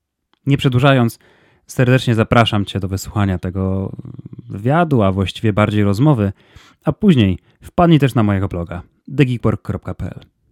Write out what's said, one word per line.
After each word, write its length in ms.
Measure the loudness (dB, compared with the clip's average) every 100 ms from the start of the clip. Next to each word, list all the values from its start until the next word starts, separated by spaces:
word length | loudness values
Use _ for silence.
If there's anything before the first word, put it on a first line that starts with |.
| _ _ _ _ -2
Nie 100 | 0
przedłużając, 640 | 2 2 4 4 2 -4 _ _ _ _ -10
serdecznie 480 | -2 0 0 -2
zapraszam 500 | 0 2 2 2 0
Cię 160 | -4 -6
do 80 | -6
wysłuchania 500 | -8 -6 -2 -2 -2
tego 540 | -6 -4 -4 -4 -6 -10 -16 -16 -18 -18 -14
wywiadu, 540 | -6 0 0 2 2
a 100 | 2
właściwie 400 | 0 -2 -2 -2
bardziej 320 | 0 0 2
rozmowy, 480 | 0 2 2 2 0 -4 _ -20 _ _
a 80 | -6
później 460 | 0 2 4 4 0 _ _
wpadnij 360 | -8 0 4 4
też 160 | 4
na 80 | 2
mojego 260 | 2 0 -2
bloga 340 | -6 -8 -12 -14 _ -8 -2
the 80 |
geekwork 380 | 0 0 -2 -2
kropka 320 | -6 -10 -8
p 120 | -10 -10
l. 180 | -12 -20 _ _